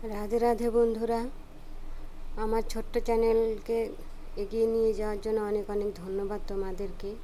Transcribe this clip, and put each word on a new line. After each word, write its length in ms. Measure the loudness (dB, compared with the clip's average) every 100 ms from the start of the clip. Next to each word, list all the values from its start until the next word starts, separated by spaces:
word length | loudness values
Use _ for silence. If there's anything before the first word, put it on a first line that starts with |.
রাধে 360 | -6 -4 0 2
রাধে 300 | 4 4 4
বন্ধুরা, 560 | 4 4 4 0 0 -2 -6 -12 -12 -10 -8 -6 -6 -6 -6 -6 -2
আমার 240 | 0 0
ছোট্ট 360 | 0 -2 -2 -2
চ্যানেলকে 920 | 2 4 6 6 4 0 -2 0 0 -4 -8 -8 -8 -6
এগিয়ে 320 | -2 2 2
নিয়ে 260 | 4 4
যাওয়ার 280 | 2 0 -2
জন্য 200 | 0 0
অনেক 280 | 2 0 0
অনেক 240 | -2 -2 -4
ধন্যবাদ 460 | -4 -2 -2 -2 -2
তোমাদেরকে। 680 | -2 -2 -2 -4 -4 -8 -8